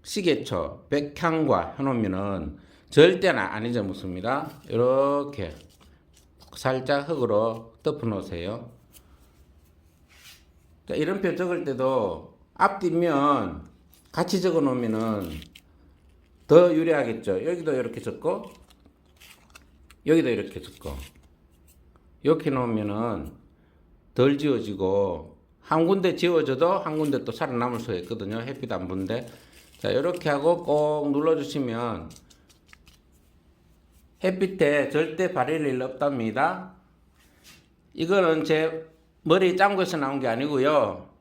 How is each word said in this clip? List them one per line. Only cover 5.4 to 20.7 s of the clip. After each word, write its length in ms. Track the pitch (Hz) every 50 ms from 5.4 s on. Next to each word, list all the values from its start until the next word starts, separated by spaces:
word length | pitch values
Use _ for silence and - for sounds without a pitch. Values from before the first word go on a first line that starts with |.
| 95 80 76 - - - _ _ - - - _ _ _ _ _ _ _ _ _ - - -
살짝 540 | - - 131 131 131 131 - 143 143 143 156
흙으로 680 | 170 143 123 110 104 104 110 113 113 113 - - - _
덮어놓으세요. 880 | _ 156 151 147 117 117 104 95 87 92 92 85 85 95 110 120 - - - - _ _ _ - _ _ - _ _ _ _ _ - _ _ _ _ _ _ _ _ _ _ _ _ _ _ - - - - _ _ _ _ _ _ _ _ _ _
자, 80 | - -
이름표 420 | - 151 160 196 196 196 175 151
적을 280 | - 180 175 175 165 -
때도 720 | 139 131 120 131 131 135 127 107 92 82 73 71 - - _ _ _ _
앞뒷면 1120 | - 175 196 196 196 185 175 160 170 175 170 151 139 143 147 143 127 104 90 80 76 78 - - _ _ _ _ _ _ _
같이 300 | - 160 180 185 - 185
적어놓으면은 880 | 180 185 165 165 143 135 127 123 120 110 110 110 113 113 110 101 92 82 80 80 - - _ - _ _ _ _ _ - _ _ _ _ _ _ _ _ _ _ _
더 280 | - 147 170 180 175 165
유리하겠죠. 680 | 156 165 170 156 143 131 113 110 - - - 92 92 113
여기도 260 | 160 180 170 160 156
이렇게 300 | 139 131 117 113 - 113
적고, 480 | 110 117 107 - - 160 185 214 202 - - - - _ - _ _ - _ _ _ _ _ _ - - - _ _ _ _ - _ _ _ _ - _ - _ _
여기도 220 | 143 160 170 139 127
이렇게 320 | 113 101 98 - - 87
적고, 300 | - -